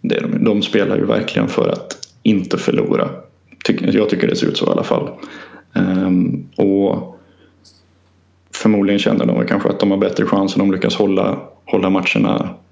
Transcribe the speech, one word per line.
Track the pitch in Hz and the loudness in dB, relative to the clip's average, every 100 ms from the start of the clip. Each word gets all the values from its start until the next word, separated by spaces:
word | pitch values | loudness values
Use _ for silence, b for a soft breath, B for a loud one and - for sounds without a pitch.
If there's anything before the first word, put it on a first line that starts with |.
| - | 0
Det | - | -2
är | |
de, | - - | -2 0
de | 113 104 | 2 2
spelar | - - 101 - | 0 0 0 0
ju | 98 | 0
verkligen | 113 - - 53 | 0 0 -2 0
för | - 50 | 0 -2
att | - - - - _ | -2 -8 -16 -16 _
inte | 110 104 90 92 | 2 2 0 -2
förlora. | - - - - - - - _ _ - - | 0 0 0 0 -2 -6 -18 _ _ -8 -4
Tyck-, | 113 - | -2 2
jag | 104 107 | 2 2
tycker | 92 - | 0 0
det | - | 0
ser | - | -2
ut | - | 0
så | - | 0
i | |
alla | - | 0
fall. | - - - - B B B B - | 0 -2 -2 -12 B B B B -6
Ehm, | - 92 92 95 92 90 - - - | -2 0 0 2 2 2 -2 -8 -2
och | 101 98 101 - - B B B B _ - - _ _ _ _ _ _ _ - | 0 2 2 -2 -6 B B B B _ -20 -20 _ _ _ _ _ _ _ -2
förmodligen | 110 107 98 101 | 2 2 2 2
känner | 110 110 - | 2 0 0
de | - | 0
väl | - | 0
kanske | 98 - | 0 0
att | - | 2
de | 104 | 2
har | 98 | 2
bättre | 101 - 101 | 0 0 0
chans | 101 95 104 | 0 0 0
om | |
de | 98 | 0
lyckas | 92 - - | 2 -2 0
hålla, | 98 95 101 107 - - - | 2 2 0 -2 -8 -20 -2
hålla | - 135 | 0 2
matcherna | 143 - - 104 101 - - _ | 0 0 0 0 0 -4 -10 _